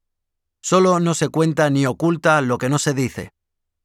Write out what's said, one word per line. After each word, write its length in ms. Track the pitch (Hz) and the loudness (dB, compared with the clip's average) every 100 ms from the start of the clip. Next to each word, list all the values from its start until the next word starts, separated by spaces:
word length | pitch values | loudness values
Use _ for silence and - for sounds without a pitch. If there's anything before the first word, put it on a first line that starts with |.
| _ _ _ _ _ _ | _ _ _ _ _ _
Solo 380 | - 185 185 175 | 0 2 2 2
no 140 | 170 | 0
se 140 | 156 135 | -2 -2
cuenta 400 | 156 160 160 147 | 0 0 2 0
ni 160 | 139 135 | 2 0
oculta 540 | - 165 165 165 151 | 0 -2 0 2 2
lo 180 | 131 120 | 0 -2
que 100 | 123 | -2
no 100 | 143 | -2
se 160 | 151 | -2
dice. 380 | 135 123 - 90 _ _ _ _ _ | -2 -4 -6 -14 _ _ _ _ _